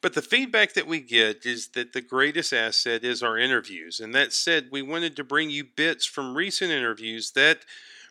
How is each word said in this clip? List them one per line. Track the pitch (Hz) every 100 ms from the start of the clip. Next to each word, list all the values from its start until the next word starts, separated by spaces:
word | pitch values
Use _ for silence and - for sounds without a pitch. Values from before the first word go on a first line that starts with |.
But | 185
the | 156
feedback | - 240 262 226 214
that | - 147
we | 165
get | 127 117 110 107 123
is | 120 -
that | 127 120
the | 131
greatest | 120 131 143 151 151
asset | 127 110 107 123 113
is | 120 117
our | 120 113
interviews. | 123 123 98 92 82 85
And | 110
that | 127 143
said, | - - 165 127
we | 139
wanted | 135 160 170 143
to |
bring | 131 143 156
you | 143
bits | 131 - 156 156
from | - - 131 131
recent | 196 - 185
interviews | 151 120 110 110 113 107
that, | 151 147 160 - - - - -